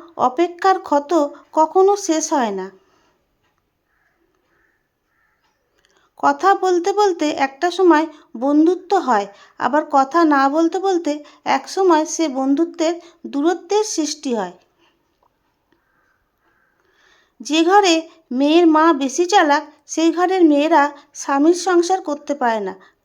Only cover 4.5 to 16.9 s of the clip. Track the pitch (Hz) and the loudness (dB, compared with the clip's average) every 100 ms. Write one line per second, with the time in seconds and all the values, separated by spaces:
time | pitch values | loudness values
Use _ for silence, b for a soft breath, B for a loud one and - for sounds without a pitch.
4.5 | _ _ _ _ _ _ _ _ _ _ | _ _ _ _ _ _ _ _ _ _
5.5 | _ _ _ _ _ _ - 277 285 370 | _ _ _ _ _ _ -4 -2 0 2
6.5 | 392 370 349 359 392 403 339 302 - 269 | 2 0 0 0 0 0 0 -4 -2 -4
7.5 | - 359 349 359 302 320 B B 233 269 | -4 -4 2 4 4 0 B B -6 0
8.5 | 294 320 370 - 381 262 214 196 b b | 2 2 0 -2 -2 0 -2 -2 b b
9.5 | - - 294 302 277 269 339 320 277 269 | -8 -2 -2 0 0 0 2 2 2 2
10.5 | 311 330 370 392 349 320 294 B B 262 | 0 0 0 -2 -2 -4 -6 B B -4
11.5 | 269 - 381 381 311 311 - 311 262 269 | -4 -4 -2 2 2 0 -4 -4 -2 -2
12.5 | 285 339 - 320 339 B B 220 277 320 | 0 -2 -2 -4 -4 B B -10 -4 -2
13.5 | 370 359 403 427 - 302 - 277 226 180 | -2 -2 -2 -2 -4 -6 -8 -6 -6 -6
14.5 | 170 _ _ _ _ _ _ _ _ _ | -12 _ _ _ _ _ _ _ _ _
15.5 | _ _ _ _ _ _ _ _ _ _ | _ _ _ _ _ _ _ _ _ _
16.5 | _ _ _ _ | _ _ _ _